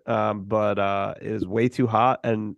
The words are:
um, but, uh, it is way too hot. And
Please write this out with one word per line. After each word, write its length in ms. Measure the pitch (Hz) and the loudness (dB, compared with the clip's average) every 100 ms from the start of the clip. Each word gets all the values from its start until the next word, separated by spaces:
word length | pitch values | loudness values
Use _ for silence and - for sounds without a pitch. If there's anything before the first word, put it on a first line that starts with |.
| - | -2
um, 380 | 113 107 104 98 | 0 0 -2 -2
but, 340 | 107 104 101 | 0 2 0
uh, 360 | 98 98 98 - | 0 0 -2 -6
it 80 | 107 | -6
is 180 | 110 92 | -6 -2
way 220 | 110 123 | 0 0
too 200 | - 120 | 2 2
hot. 340 | 110 123 127 | 4 4 2
And 320 | 117 110 107 | 0 -2 -4